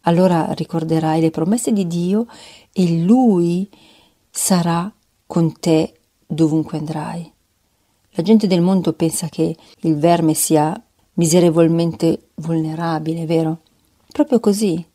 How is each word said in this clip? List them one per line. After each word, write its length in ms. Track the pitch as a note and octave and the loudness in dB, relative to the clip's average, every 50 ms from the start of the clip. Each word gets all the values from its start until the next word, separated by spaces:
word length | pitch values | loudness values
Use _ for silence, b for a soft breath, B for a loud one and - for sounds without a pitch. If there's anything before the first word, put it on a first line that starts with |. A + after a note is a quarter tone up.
Allora 500 | _ E3+ E3+ E3+ F#3 F#3 F3+ E3+ D#3 - | _ 2 2 4 4 4 2 2 0 -2
ricorderai 680 | - - D#3+ - - E3 D#3+ D#3+ D#3+ D#3+ D#3+ D#3+ D#3 E3 | -6 -8 -8 -6 -6 -6 -2 -2 -2 -2 0 0 0 0
le 80 | D#3+ D#3+ | 0 0
promesse 420 | D#3+ D#3 D#3+ F3+ G#3+ B3 - - | 0 -2 -2 -2 -2 -2 -2 -2
di 160 | A3+ G3+ F#3+ | -2 -2 -2
Dio 380 | E3 E3+ E3+ F3 F3+ G3 G#3+ A#3+ B B B B B B B B B B | -2 -4 -4 -2 -2 -2 -2 -4 B B B B B B B B B B
e 260 | - F#3 E3+ E3 E3 E3 | -2 0 0 0 0 2
Lui 680 | F3+ A3+ B3+ B3+ A#3 G3 F3 F3 E3+ F3 F3+ G3 - b b b b b b b b b b _ _ | 2 2 4 4 2 2 2 0 0 -2 -2 -4 -8 b b b b b b b b b b _ _
sarà 640 | _ - - - F#3+ F3 E3+ E3+ E3+ E3+ F3 G#3 - _ _ _ _ _ _ | _ -8 -2 0 0 0 2 0 -2 -2 -4 -8 -12 _ _ _ _ _ _
con 280 | _ - F3 E3 D#3+ - _ | _ -2 0 0 0 -2 _
te 400 | - E3+ D#3+ D#3 D#3+ - _ _ _ _ _ _ _ | 0 2 2 2 2 -2 _ _ _ _ _ _ _
dovunque 540 | _ D#3+ D3+ E3 D#3 D#3 D#3+ D3+ - - D3+ | _ -2 0 0 2 2 -2 -2 -4 -8 -8
andrai. 520 | D3+ D3+ D#3 D3+ D3+ - E3+ E3+ E3 - _ _ _ _ _ _ _ _ _ _ _ _ _ _ _ _ _ | -8 -8 -8 -10 -10 -10 -12 -12 -14 -16 _ _ _ _ _ _ _ _ _ _ _ _ _ _ _ _ _
La 80 | - E3 | -6 2
gente 240 | F#3+ A3+ G#3+ G#3+ | 4 4 4 4
del 140 | F#3 F#3 F3 | 2 2 2
mondo 320 | E3+ F3+ F#3+ F#3 E3+ E3+ D#3 | 2 2 2 2 0 -2 -2
pensa 360 | _ E3+ D#3+ - - - D#3 | _ -2 -2 -2 -4 -8 -8
che 260 | - - D#3+ E3 E3 b b b b b | -4 -4 -4 -4 -4 b b b b b
il 160 | - E3 D#3+ | -2 -2 0
verme 360 | D3 D3 E3+ E3+ E3+ E3 D#3 D#3 | 2 4 2 4 4 2 0 0
sia 440 | - - - D#3 D3+ D3+ D#3 E3+ - _ _ _ _ _ _ _ | 0 0 2 2 2 2 0 -4 -8 _ _ _ _ _ _ _
miserevolmente 1160 | - E3+ D#3 E3 F3+ E3+ F3 D#3+ E3+ E3 D#3+ E3 E3 E3+ E3+ D#3+ - E3+ E3 - - _ _ _ | -2 0 2 4 4 4 4 4 4 4 4 2 0 -2 -2 -2 -2 0 0 0 -2 _ _ _
vulnerabile, 920 | - D3+ E3 E3 D#3+ D#3 D#3 D#3 D#3+ E3+ E3 D#3+ D#3 D#3 D#3+ E3 E3 E3 | -12 -8 -4 -4 -4 -4 -4 -6 -6 -6 -4 -4 -4 -6 -6 -6 -6 -4
vero? 340 | D#3 E3+ E3 D#3+ D#3+ E3 E3 _ _ _ _ _ _ _ _ _ _ | -2 0 0 0 -2 -4 -6 _ _ _ _ _ _ _ _ _ _
Proprio 280 | - - D4 D4 C4 A3+ | -4 -4 0 2 0 2
così. 440 | - G#3+ G3+ G#3 A3 G3 D#3+ F3 E3 _ | 2 0 0 0 -2 -2 -2 -4 -6 _